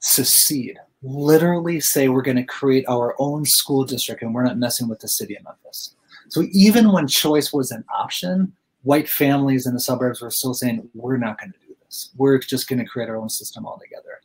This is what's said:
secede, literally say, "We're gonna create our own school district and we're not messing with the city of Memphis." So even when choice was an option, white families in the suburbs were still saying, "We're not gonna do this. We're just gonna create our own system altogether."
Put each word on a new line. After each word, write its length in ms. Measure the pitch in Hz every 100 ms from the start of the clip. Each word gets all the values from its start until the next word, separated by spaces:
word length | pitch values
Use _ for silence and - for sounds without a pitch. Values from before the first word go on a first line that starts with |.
secede, 760 | - - 127 - - 147 117 - - _
literally 800 | 131 135 147 156 170 175 170 165
say, 300 | - - 135
"We're 120 | 131
gonna 240 | 131 127 127
create 400 | - 139 131 131
our 280 | 123 120 -
own 280 | 139 147 143
school 400 | - - 139 131
district 360 | 127 - 113
and 140 | 117 113
we're 80 |
not 160 | 127 117
messing 280 | 120 - 117
with 120 | 110
the 80 | -
city 280 | - 101 104
of 100 | -
Memphis." 500 | - - - - _ _ - -
So 160 | 160 165
even 400 | 185 202 226 220
when 160 | 185 143
choice 440 | - 156 151 139
was 200 | 147 127
an 120 | 113 -
option, 640 | - - - 180 185 190 - _ _
white 260 | 127 143 151
families 560 | - 143 139 139 131 127
in 80 |
the 60 | 123
suburbs 420 | - 123 123 117
were 80 | 120
still 240 | - 135
saying, 340 | 123 123 113 95
"We're 240 | 113 120 131
not 220 | 113 104
gonna 140 | 98 - -
do 80 | -
this. 280 | _ - - -
We're 220 | 139 135
just 320 | - 127 -
gonna 160 | 127 110
create 240 | - 117
our 80 | 113
own 120 | 110
system 360 | - - - -
altogether." 560 | - - - - -